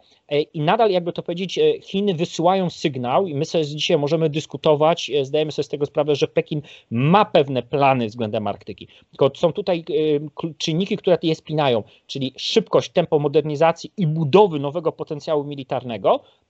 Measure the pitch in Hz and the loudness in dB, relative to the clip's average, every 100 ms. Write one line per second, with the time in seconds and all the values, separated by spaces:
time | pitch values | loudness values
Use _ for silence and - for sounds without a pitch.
0 | _ _ - 147 156 165 151 226 220 180 | _ _ -4 -2 -2 -2 0 2 2 2
1 | 170 160 - 175 190 - 156 139 - 190 | -2 -8 -8 -6 -6 0 0 0 -4 -2
2 | 202 160 175 - 170 190 180 - 165 127 | -2 0 -2 0 2 2 0 -2 -4 -4
3 | 120 156 196 139 160 170 147 151 - 165 | -2 0 0 -4 -2 -2 -2 -4 0 0
4 | 143 160 160 151 - 139 160 143 156 165 | 2 0 0 -2 -8 -2 2 4 4 2
5 | - 143 135 151 156 151 143 143 143 156 | -2 -2 0 -2 -2 -4 -6 -4 -4 -2
6 | 147 139 - - - 151 - - - 113 | 0 0 0 -2 -2 -4 -8 -16 -6 0
7 | 143 196 202 170 139 127 120 143 139 131 | 4 4 4 2 2 -2 -2 2 4 4
8 | 113 120 110 110 104 95 - 95 - _ | 0 -4 -4 -2 -4 -6 -10 -18 -18 _
9 | _ - 135 - 170 180 196 170 165 170 | _ 0 0 2 -2 0 -2 -4 -2 0
10 | 156 147 151 - 165 147 - 160 202 214 | 0 0 -4 -8 -10 -6 -4 -2 -2 -2
11 | - 170 165 160 - 151 139 117 98 _ | 2 2 2 -2 -4 0 2 0 -2 _
12 | - 139 131 - - 220 - 160 - 185 | -12 -8 -8 -8 0 0 2 0 2 -2
13 | 165 151 147 147 151 143 165 165 - - | 0 0 2 0 0 2 2 0 -6 -4
14 | 160 160 151 185 208 151 139 165 156 - | -2 0 4 6 4 2 -4 -4 -4 -6
15 | 151 147 170 151 143 143 131 131 123 110 | -8 -8 -2 -2 -2 -8 -6 -6 -6 -2
16 | 135 262 _ _ _ | 0 0 _ _ _